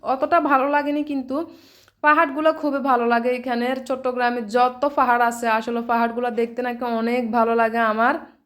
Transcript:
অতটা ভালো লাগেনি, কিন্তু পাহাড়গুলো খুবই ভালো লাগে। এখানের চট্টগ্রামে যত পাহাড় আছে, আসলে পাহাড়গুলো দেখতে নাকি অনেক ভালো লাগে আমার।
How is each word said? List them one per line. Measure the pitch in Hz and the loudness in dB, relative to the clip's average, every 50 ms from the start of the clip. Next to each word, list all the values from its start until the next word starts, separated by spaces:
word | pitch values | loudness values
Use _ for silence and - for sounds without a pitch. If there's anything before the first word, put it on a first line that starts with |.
| - - | -2 -4
অতটা | 254 269 294 294 349 339 302 294 | -2 -2 0 2 2 2 2 4
ভালো | 285 269 262 285 294 | 2 2 2 2 0
লাগেনি, | 294 294 285 294 302 294 294 | 0 0 0 -2 -4 -4 -4
কিন্তু | 285 269 262 - 254 294 339 - - - - _ _ _ _ _ _ _ - | -4 -6 -6 -4 -6 -6 -6 -8 -12 -20 -20 _ _ _ _ _ _ _ 2
পাহাড়গুলো | 302 302 302 339 294 269 285 311 320 311 311 | 4 4 4 4 0 0 0 2 0 0 2
খুবই | - 302 269 277 247 277 | -2 -2 -2 -2 0 2
ভালো | 254 240 240 233 | 2 2 2 2
লাগে। | 233 233 233 247 247 247 | 2 2 2 0 -4 -2
এখানের | 247 262 240 233 240 247 262 262 254 - | -4 -4 -2 -2 0 -2 -2 -4 -4 -6
চট্টগ্রামে | 269 254 262 254 247 247 247 240 240 247 226 202 208 | -6 -4 -4 -4 -2 0 0 0 0 -2 -6 -2 2
যত | 247 247 254 247 254 - 294 285 | 2 2 2 2 -2 -4 -2 2
পাহাড় | 302 269 247 240 240 240 233 | 2 2 4 4 4 4 0
আছে, | 233 233 240 233 220 220 | 0 -2 -2 0 0 0
আসলে | 226 247 240 233 233 233 | -2 -2 -4 -4 -2 0
পাহাড়গুলো | 240 233 233 233 226 233 240 247 220 214 | 0 0 0 0 -2 -2 -4 -4 -2 -2
দেখতে | 233 233 233 247 247 | -4 -4 -4 -6 -4
নাকি | 247 240 233 254 240 233 226 | -4 -4 -4 -4 -4 -2 -2
অনেক | 226 233 240 247 247 220 220 | -2 -2 -2 -2 -2 -2 0
ভালো | 240 226 226 233 233 | 2 2 2 2 2
লাগে | 226 226 220 233 233 220 | 2 2 2 0 0 0
আমার। | 214 214 233 254 302 330 - - _ _ _ | 2 2 2 2 2 0 -6 -12 _ _ _